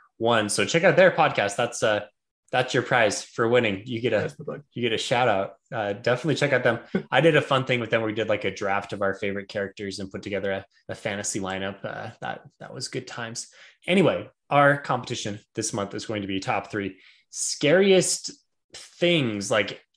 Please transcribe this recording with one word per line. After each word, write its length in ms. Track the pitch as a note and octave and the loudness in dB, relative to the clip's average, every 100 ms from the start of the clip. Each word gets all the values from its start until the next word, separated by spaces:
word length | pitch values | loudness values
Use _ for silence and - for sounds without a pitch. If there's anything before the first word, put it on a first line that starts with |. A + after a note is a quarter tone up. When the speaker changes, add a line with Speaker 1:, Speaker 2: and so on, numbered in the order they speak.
| _ - | _ -4
Speaker 1:
won. 320 | A2+ A#2 G#2 | 2 2 2
So 160 | - G2+ | 0 0
check 180 | E3+ | 2
out 140 | F3+ D#3 | 4 6
their 140 | F#3 | 6
podcast. 440 | - D3+ - G2+ - | 6 2 2 -2 0
That's, 260 | A#2+ - | -4 0
uh, 180 | A#2 G#2 - _ _ _ _ | 0 0 -2 _ _ _ _
that's 220 | B2+ C3 | -2 0
your 80 | C3 | 0
prize 420 | - B2+ A2 G2+ | 2 4 4 2
for 240 | - - A#2 | -6 -2 2
winning. 360 | B2 A2+ G2 A2+ | 4 2 -2 -6
You 160 | A2+ | -4
get 100 | A#2+ | 0
a, 60 | G#2+ | 0
Speaker 2:
That's 120 | F#2+ - | -2 -6
the 80 | |
plug. 200 | - - - | -12 -12 -12
Speaker 1:
you 80 | - | -4
get 100 | A#2+ | -2
a 60 | G#2+ | -2
shout 300 | - A#2+ B2 | 0 2 2
out. 240 | G2 G2 - - | 2 -2 -8 -10
Uh, 220 | B2 G2+ | -6 -4
definitely 400 | G#2 A#2 - D#3+ C3 | -2 -2 0 0 0
check 160 | C#3+ | 2
out 120 | C3 | 2
them. 160 | B2 A2+ - - | 2 -2 -2 -6
Speaker 2:
<laughs> 160 | - | 0
Speaker 1:
I 100 | C3 | 4
did 140 | D#3+ D3+ | 4 4
a 60 | |
fun 220 | - C3+ B2+ | 4 0 0
thing 140 | B2 | -2
with 120 | A2+ | 0
them 100 | A#2 | 0
where 60 | A2 | 0
we 60 | G#2+ | -2
did, 120 | G#2+ | -2
like, 160 | G#2 | -2
a 80 | G2+ | -2
draft 380 | F#2 G2 G2 G2 | -4 -4 -4 -6
of 120 | G2+ | -4
our 100 | G2 | -4
favorite 340 | F#2+ G2+ G2 G2 | -2 -6 -6 -8
characters 520 | G#2+ G2 - G2+ F#2+ | -6 -6 -8 -10 -10
and 100 | F#2+ | -10
put 120 | G2+ | -10
together 280 | G2 G2 G2 | -8 -6 -4
a, 140 | G2 - _ - | -6 -8 _ -14
a 60 | F#2+ | -8
fantasy 440 | A2+ G2+ G#2 A2 | -6 -6 -6 -6
lineup. 460 | F#2+ F#2+ G2 G2+ A2 | -6 -6 -6 -8 -10
Uh, 240 | A2 G#2+ - | -10 -12 -12
that, 200 | - - - - | -10 -10 -14 -20
that 140 | G#2 | -16
was 140 | C3+ B2 | -12 -10
good 180 | C3+ B2+ | -10 -10
times. 400 | - A2+ A#2 - - - _ - | -12 -10 -10 -14 -18 -20 _ 0
Anyway, 400 | F#3 D3+ F#2 G#2+ _ - | 4 4 2 -4 _ 0
our 280 | C#3+ C#3+ C#3+ | 4 6 4
competition 600 | - B2+ A#2 B2 A2 G#2 _ | 0 -4 -4 -8 -6 -10 _
this 200 | - G#2+ | -8 -6
month 200 | A2 G2 | -4 -6
is 140 | A2 - | -8 -8
going 160 | G#2+ | -6
to 40 | G2 | -4
be 120 | F#2+ | -4
top 320 | F#2+ G#2+ - | -2 -4 -4
three 260 | G#2+ G2 - _ _ _ | -6 -6 -8 _ _ _
scariest 1000 | - - - D3 F3 G3 F#3 - - - - _ _ _ | -10 -8 0 4 6 6 6 4 -2 -8 -16 _ _ _
things, 760 | - - - F3 E3+ B2+ G#2 G2+ | -20 -20 -2 2 2 2 -2 0
like, 300 | A2+ G2+ - _ | 0 0 -4 _